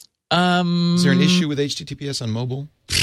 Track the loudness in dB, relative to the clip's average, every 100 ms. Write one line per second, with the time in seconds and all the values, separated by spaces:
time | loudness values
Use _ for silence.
0 | -20 _ -2 0 2 2 2 0 2 2
1 | 2 4 4 2 0 -2 -4 -6 -10 -10
2 | -8 -6 -6 -4 -4 -8 -10 _ -6 0